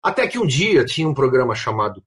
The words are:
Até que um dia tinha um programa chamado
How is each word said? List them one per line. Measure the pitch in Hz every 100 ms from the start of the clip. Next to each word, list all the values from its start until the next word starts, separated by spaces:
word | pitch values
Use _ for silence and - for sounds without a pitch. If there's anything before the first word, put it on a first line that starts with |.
Até | 185 196 240
que | 247
um | 196
dia | 131 208 175 117
tinha | - 160
um |
programa | 139 131 127 123
chamado | 107 - 110 107 101